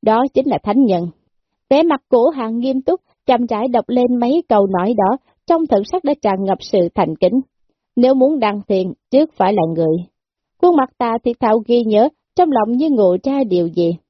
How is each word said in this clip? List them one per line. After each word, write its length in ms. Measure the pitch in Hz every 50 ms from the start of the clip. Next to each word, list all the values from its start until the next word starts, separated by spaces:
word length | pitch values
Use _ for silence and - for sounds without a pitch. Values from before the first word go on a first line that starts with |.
đó 220 | - 220 220 226 262 277 _
chính 140 | - 269 285
là 100 | 214 151
thánh 220 | _ 208 208 254 277
nhân. 260 | 220 190 170 175 175 - _ _ _ _ _ _ _ _ _ _ _
Vẻ 140 | 269 285
mặt 180 | 330 339 302 269 _ _
Cố 200 | - 240 233 294
Hằng 300 | 320 269 233 220 226 233
nghiêm 240 | 240 269 269 269
túc, 180 | 262 - 349 370 _ _ _ _ _
chăm 200 | - 254 233 247
rãi 220 | 233 233 208 226 262
đọc 200 | 240 233 - -
lên 280 | 247 247 247 247 247 247
mấy 220 | 233 240 277 339 330 _
câu 180 | 233 208 196
nói 280 | 196 190 180 180 208 240
đó, 200 | 214 196 190 240 269 _ _ _ _ _
trong 200 | - 339 330 330
thần 160 | - - 196 208 -
sắc 120 | - 370 -
đã 100 | 285 294 _
tràn 120 | - 214 196 190 196
ngập 140 | 190 196 -
sự 280 | - - - 196 175 170 _
thành 220 | - 180 156 160
kính. 240 | - - 175 208 262 262 _ _ _ _ _ _ _ _ _ _
Nếu 180 | - 240 254 269
muốn 240 | 262 254 277 320 285
đăng 220 | 226 208 202 208 202
tiền, 260 | _ 208 190 185 185 - _ _ _
trước 200 | - 269 311 311 _
phải 160 | _ 185 185
là 100 | 214 202 160 165 165
người. 220 | 160 165 156 160 175 175 _ _ _ _ _ _ _ _ _ _ _
Quân 140 | - 359 349
Mặt 140 | 302 262 - _ _
Tà 140 | 247 233 226 233 _
thì 80 | 233 240 _
thào 180 | - 220 214 233 214
ghi 180 | - 240 240 233
nhớ, 240 | 220 208 208 233 302 _ _ _ _ _
trong 120 | - 359 320
lòng 240 | 277 233 214 220 240
như 140 | 247 302 320
ngộ 260 | 285 226 202 180 180 180
ra 220 | _ 269 277 277 269
điều 240 | 214 185 175 175 175
gì. 280 | 160 175 170 165 170 165 _ _